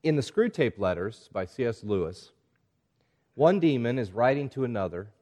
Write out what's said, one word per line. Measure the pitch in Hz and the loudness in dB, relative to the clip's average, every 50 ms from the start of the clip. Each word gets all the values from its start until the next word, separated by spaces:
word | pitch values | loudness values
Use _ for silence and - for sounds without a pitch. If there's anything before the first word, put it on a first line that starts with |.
In | - 160 156 | 0 2 0
the | 143 | 0
Screwtape | 127 - - 208 226 240 - - 143 113 - 98 | -2 -2 0 0 0 0 2 0 0 0 0 -2
Letters | 98 92 90 85 90 107 110 - - _ | -2 -2 0 -2 -4 -8 -8 -12 -20 _
by | - 101 95 | -6 -6 -6
C | 90 - - 127 | -6 -6 -4 -4
S | 117 110 - - | -4 -4 -6 -4
Lewis, | 104 104 95 85 80 92 - - - _ _ _ _ _ _ _ _ _ _ _ _ _ _ _ _ _ _ _ _ _ | -2 -2 0 -2 -4 -6 -12 -20 -20 _ _ _ _ _ _ _ _ _ _ _ _ _ _ _ _ _ _ _ _ _
one | 127 143 165 190 202 | 4 4 4 4 6
demon | 170 160 143 123 117 120 123 131 | 4 2 2 2 0 0 -2 -2
is | 117 92 | -4 -4
writing | 92 110 120 127 139 143 143 127 | 0 2 2 2 2 0 -4 -6
to | - 139 131 | -4 -4 -4
another | 120 117 104 95 90 85 87 98 107 _ _ | -4 -2 -4 -4 -4 -6 -8 -12 -12 _ _